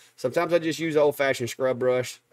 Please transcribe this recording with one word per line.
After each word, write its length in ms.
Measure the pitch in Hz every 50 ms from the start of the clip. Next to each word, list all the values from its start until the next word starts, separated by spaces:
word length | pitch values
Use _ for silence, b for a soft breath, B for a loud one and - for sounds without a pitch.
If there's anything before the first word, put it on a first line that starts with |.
| B B B
Sometimes 360 | B - 131 127 170 170 165
I 60 | 170 170
just 220 | 165 165 147 139
use 180 | 160 165 147 151
old-fashioned 520 | 147 147 135 - 139 135 131 - 123 113
scrub 280 | - - 131 131 127 120
brush, 420 | 127 127 127 127 120 - - - _ -